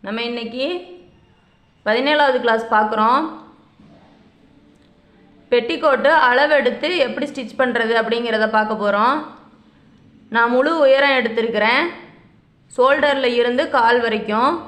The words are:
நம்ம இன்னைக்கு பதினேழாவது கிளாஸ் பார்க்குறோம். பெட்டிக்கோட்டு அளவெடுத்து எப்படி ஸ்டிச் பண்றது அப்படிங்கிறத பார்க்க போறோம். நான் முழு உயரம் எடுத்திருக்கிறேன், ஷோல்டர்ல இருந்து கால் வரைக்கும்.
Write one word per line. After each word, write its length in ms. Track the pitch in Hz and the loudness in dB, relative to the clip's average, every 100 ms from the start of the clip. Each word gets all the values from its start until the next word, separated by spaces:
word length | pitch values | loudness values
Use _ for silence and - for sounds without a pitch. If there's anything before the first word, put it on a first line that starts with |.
| 196 | -8
நம்ம 180 | 226 240 | -8 -6
இன்னைக்கு 380 | 240 220 240 277 359 - - - _ _ _ _ _ _ _ - | -8 -10 -8 -6 -6 -12 -20 -20 _ _ _ _ _ _ _ -4
பதினேழாவது 540 | 226 277 302 285 254 | -2 0 2 2 2
கிளாஸ் 220 | 233 220 226 | 0 -2 0
பார்க்குறோம். 480 | 214 214 220 220 269 320 - - - _ _ - - - _ _ _ _ _ _ _ _ _ _ _ _ _ _ | 0 0 0 0 0 -2 -12 -20 -20 _ _ -20 -20 -20 _ _ _ _ _ _ _ _ _ _ _ _ _ _
பெட்டிக்கோட்டு 600 | 240 226 330 320 262 269 320 254 | -2 0 0 2 2 4 4 4
அளவெடுத்து 600 | 247 294 302 247 - 302 349 254 | 4 4 2 0 -2 -4 0 -2
எப்படி 240 | 220 - | -2 -8
ஸ்டிச் 280 | - 220 - | -8 -12 -2
பண்றது 340 | 254 233 226 233 | -2 0 0 0
அப்படிங்கிறத 480 | 226 233 240 220 214 220 | 0 -2 -2 0 0 0
பார்க்க 240 | 214 208 | 0 -2
போறோம். 340 | 202 202 226 294 - - - _ _ _ _ _ - - _ 220 | 0 0 0 0 -6 -18 -20 _ _ _ _ _ -20 -20 _ 0
நான் 180 | 240 247 | 2 2
முழு 180 | 285 330 | 0 2
உயரம் 320 | 277 269 277 262 | 4 4 4 2
எடுத்திருக்கிறேன், 680 | 226 220 226 208 214 254 349 - - - - _ _ _ _ - | 0 -2 -2 0 2 0 -2 -8 -20 -20 -20 _ _ _ _ 0
ஷோல்டர்ல 580 | 254 294 294 277 254 240 | 2 2 0 0 0 0
இருந்து 260 | 240 247 320 277 | 0 0 0 0
கால் 260 | 233 240 233 | 2 2 0
வரைக்கும். 480 | 214 - 214 262 339 | -4 -4 -2 0 -2